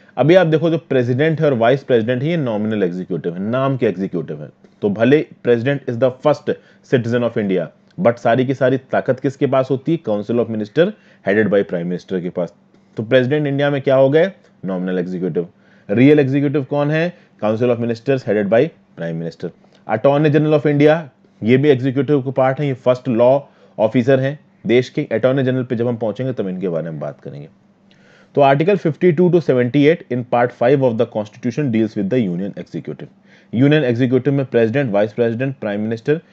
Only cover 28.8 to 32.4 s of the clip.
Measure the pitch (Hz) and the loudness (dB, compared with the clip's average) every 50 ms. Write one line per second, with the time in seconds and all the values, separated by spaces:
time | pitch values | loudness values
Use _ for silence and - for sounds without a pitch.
28.8 | - 165 139 - 180 180 151 156 180 175 170 170 - - 131 123 123 120 117 147 | 0 -4 -2 0 2 2 2 4 2 2 2 0 0 0 0 0 0 0 2 2
29.8 | 139 147 175 175 - - 123 127 120 - 123 120 123 - - - 120 123 147 139 | 4 4 2 0 -2 -6 -6 -6 -4 -2 0 0 0 0 0 0 2 2 2 2
30.8 | 131 123 113 110 117 - - 107 101 - - 120 - 123 117 151 151 131 113 110 | 2 0 0 0 -2 -2 -4 -6 -8 -8 -10 -8 -8 -6 -4 -4 -2 0 0 0
31.8 | 110 104 - 107 98 92 123 131 110 90 87 87 | 0 0 -2 -4 -4 -2 0 0 0 -2 -4 -6